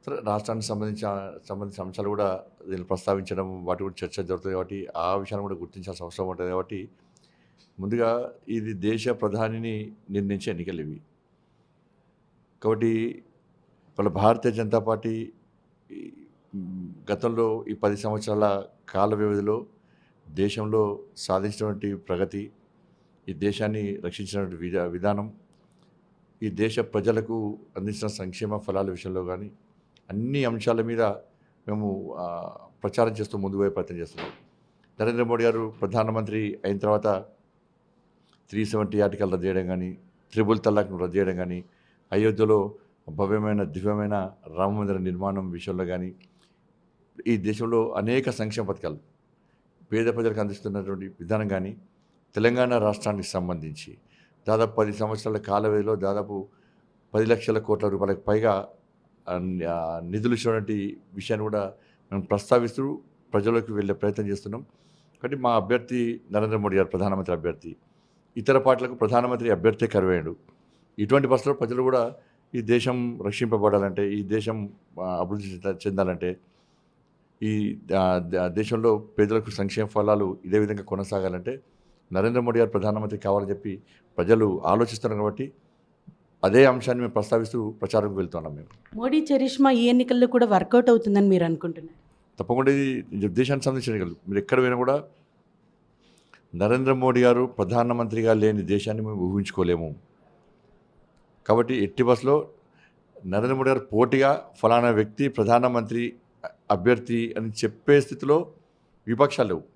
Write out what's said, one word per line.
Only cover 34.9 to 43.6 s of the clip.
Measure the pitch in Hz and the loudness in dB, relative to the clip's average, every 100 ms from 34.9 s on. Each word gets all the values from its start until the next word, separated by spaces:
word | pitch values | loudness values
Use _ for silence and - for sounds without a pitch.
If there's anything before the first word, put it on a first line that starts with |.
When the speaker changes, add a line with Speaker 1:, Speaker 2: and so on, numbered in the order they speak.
| _ | _
Speaker 1:
నరేంద్ర | 110 117 | -2 0
మోడీ | 117 117 | 0 2
గారు | 117 113 110 113 | 2 2 -2 -4
ప్రధానమంత్రి | 101 113 110 110 104 107 107 - 98 | -2 0 0 -2 -2 -4 -4 -4 -4
అయిన | 101 | -2
తర్వాత | 104 107 107 98 101 _ _ _ _ _ _ _ _ _ _ _ _ | 2 2 2 0 -4 _ _ _ _ _ _ _ _ _ _ _ _
త్రీ | 101 104 | -4 -2
సెవెంటీ | 107 104 104 | 0 -2 2
ఆర్టికల్ | 101 101 98 | 0 2 -2
రద్దు | 90 92 | 0 0
చేయడం | 95 90 | -2 -2
కానీ, | 92 90 92 _ _ _ | -4 -6 -10 _ _ _
త్రిబుల్ | 107 107 110 113 | -2 2 2 2
తలాక్ను | 104 98 92 | 2 0 -2
రద్దు | 90 90 | -2 0
చేయడం | 95 92 | 0 0
కానీ, | 90 90 87 _ _ _ _ | -4 -6 -10 _ _ _ _
అయోధ్యలో | 95 110 104 107 107 101 104 _ _ - | 0 2 2 4 4 2 -6 _ _ -16
భవ్యమైన, | 76 98 107 107 104 | -4 0 0 0 -2